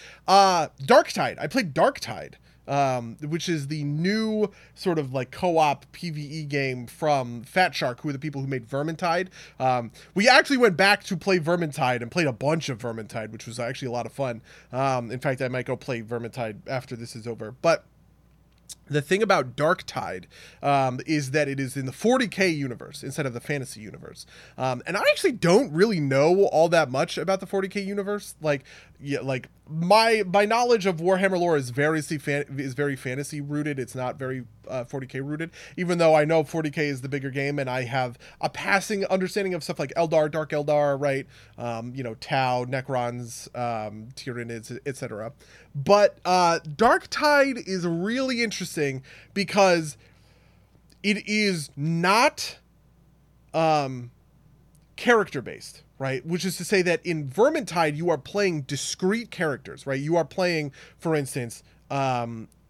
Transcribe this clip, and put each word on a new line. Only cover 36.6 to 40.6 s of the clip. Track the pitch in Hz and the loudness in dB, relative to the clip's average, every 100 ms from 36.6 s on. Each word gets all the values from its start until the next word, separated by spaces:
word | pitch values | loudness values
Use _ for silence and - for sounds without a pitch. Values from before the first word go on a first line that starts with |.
| 151 | -2
K | 165 147 | -2 -2
is | 131 | -4
the | 131 | -6
bigger | 139 135 | -6 -6
game, | 131 139 147 | -4 -4 -2
and | 131 | -2
I | 131 | -4
have | 117 131 127 120 - - | -2 -2 -4 -6 -20 -6
a | 147 | -6
passing | - 190 196 - 202 196 | -4 0 0 0 -4 0
understanding | 190 185 214 190 | 0 0 -2 -2
of | 175 | -4
stuff | - 170 | -6 -6
like | 139 - | -4 -2
Eldar, | 165 160 156 | 2 2 2
Dark | 160 151 | -2 -4
Eldar, | 151 | -2